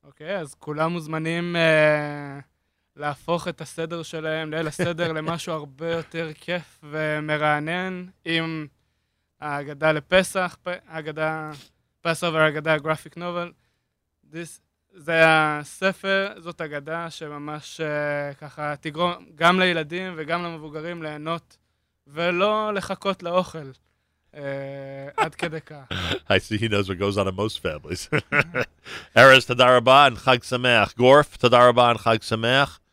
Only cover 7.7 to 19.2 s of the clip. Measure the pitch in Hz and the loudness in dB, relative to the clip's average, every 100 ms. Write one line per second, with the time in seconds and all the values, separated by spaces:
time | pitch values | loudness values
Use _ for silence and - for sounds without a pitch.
7.7 | 175 190 185 180 _ - 165 165 160 147 | -6 -6 -10 -14 _ -4 -4 -2 -8 -12
8.7 | _ _ _ _ _ _ _ 151 147 143 | _ _ _ _ _ _ _ -8 -8 -8
9.7 | 143 156 156 - 180 185 196 180 - - | -2 0 0 2 2 2 -2 -6 -8 -10
10.7 | 175 _ 160 156 151 156 156 156 147 - | -10 _ -12 -10 -4 -4 -4 -10 -14 -20
11.7 | _ _ _ 170 160 175 160 156 151 151 | _ _ _ -6 -2 -2 2 2 2 0
12.7 | 156 147 156 - 170 175 175 175 _ _ | 0 0 -6 -6 -12 -8 -8 -10 _ _
13.7 | _ _ _ _ _ 147 156 170 - _ | _ _ _ _ _ _ -16 -16 -18 _
14.7 | _ _ 190 147 165 160 160 156 147 147 | _ _ _ -2 4 6 6 2 -2 -10
15.7 | - 190 190 196 196 196 214 170 170 156 | -4 -4 -4 -2 -2 -2 -8 -16 -12 -10
16.7 | 147 143 165 165 - 156 147 147 151 - | -10 -8 -10 -10 -12 -14 -12 -12 -12 -14
17.7 | - 156 151 147 143 143 139 147 - 151 | -10 -6 -4 -4 -4 -8 -12 -18 -10 -8
18.7 | 147 160 147 175 175 | -8 -10 -4 -4 -4